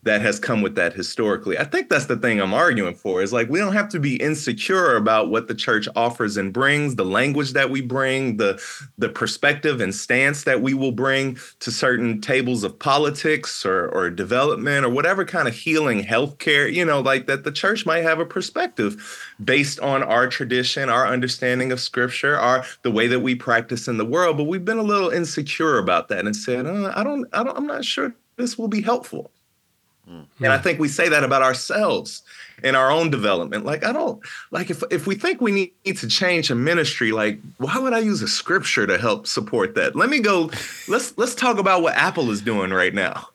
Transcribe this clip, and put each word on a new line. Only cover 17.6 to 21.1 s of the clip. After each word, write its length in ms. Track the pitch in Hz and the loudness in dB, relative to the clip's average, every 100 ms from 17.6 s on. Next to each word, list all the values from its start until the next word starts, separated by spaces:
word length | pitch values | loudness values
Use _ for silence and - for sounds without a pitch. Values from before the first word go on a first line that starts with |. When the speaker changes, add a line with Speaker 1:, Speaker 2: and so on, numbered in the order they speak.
| 190 220 | 0 0
Speaker 1:
might 180 | 190 160 | 0 2
have 160 | 165 160 | 2 0
a 80 | 170 | 0
perspective 680 | - 185 - 349 - 104 104 - - - - | -4 -6 -4 -4 -2 -2 -2 -14 -16 -16 -10
based 340 | 107 135 143 - | 0 2 2 -2
on 220 | 139 135 | -2 0
our 240 | 131 113 127 | 2 2 2
tradition, 640 | - 117 123 127 - 135 | 0 -2 0 0 -2 0
our 180 | 117 | 2
understanding 640 | 123 | 2